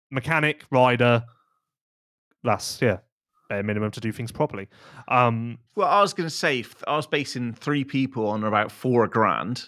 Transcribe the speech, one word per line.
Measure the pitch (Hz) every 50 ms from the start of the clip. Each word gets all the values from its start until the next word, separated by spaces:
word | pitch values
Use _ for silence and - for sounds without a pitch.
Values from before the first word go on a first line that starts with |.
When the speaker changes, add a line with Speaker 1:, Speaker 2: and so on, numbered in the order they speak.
| _ _
Speaker 1:
mechanic, | 139 131 117 156 165 156 151 151 143 - - -
rider. | 139 127 127 127 123 123 123 120 120 117 117 - _ _ _ _ _ _ _ _ _ _ _ _ _ _ _ _ _ _ _ _ _ _
That's, | - 120 104 - - - - -
yeah, | 135 117 95 90 _ _ _ _ _ _ _ _ _ -
bare | 107 101
minimum | 101 107 104 104 107 107
to | - 104
do | 110 110
things | 104 - 120 113
properly. | - - 151 147 - 101 98 - _ _ - - - - - -
Um, | 131 123 123 120 117 113 117 120 117 113 _ _ _
Speaker 2:
Well, | 202 190 147
I | 170 202
was | 202 190
gonna | - - 170 160
say, | 147 - - 160 139 123
f-, | 107 - - - -
I | - 143
was | 151 143
basing | - - 147 143 - - 123 123 120 113
three | - - 147 147 143 131
people | 139 - 135 135 131 - 117 110 104
on | 107 110 107
about | 107 107 104 107 110
four | - - - 131 123 120 110 104
grand. | - 117 110 101 76 57 69 98 127 - -